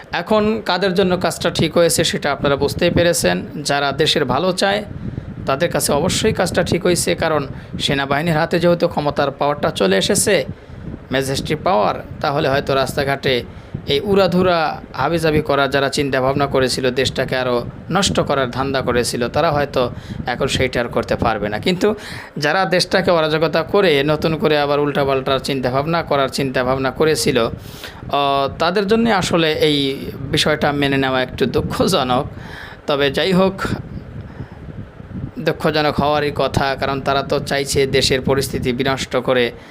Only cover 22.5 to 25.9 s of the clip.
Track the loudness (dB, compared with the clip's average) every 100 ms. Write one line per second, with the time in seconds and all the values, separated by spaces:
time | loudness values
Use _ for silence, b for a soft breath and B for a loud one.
22.5 | 0 2 2 2 2 4 2 2 2 2
23.5 | 0 2 4 4 4 2 2 0 0 2
24.5 | 2 2 2 2 0 0 0 0 -2 -2
25.5 | -2 0 0 0